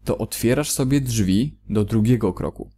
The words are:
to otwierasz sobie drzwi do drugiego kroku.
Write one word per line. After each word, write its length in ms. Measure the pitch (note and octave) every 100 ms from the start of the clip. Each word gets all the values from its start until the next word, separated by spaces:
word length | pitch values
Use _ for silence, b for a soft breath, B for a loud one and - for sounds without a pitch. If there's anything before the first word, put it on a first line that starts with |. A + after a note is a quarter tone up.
to 140 | - -
otwierasz 540 | G#2+ - A#2 B2+ D3+
sobie 300 | - C3 C#3+
drzwi 560 | B2+ A2+ F#2 F#2+ C#3+ - -
do 160 | G#2 G#2
drugiego 480 | A2+ G#2+ B2 G#2+
kroku. 380 | F2+ D2+ - -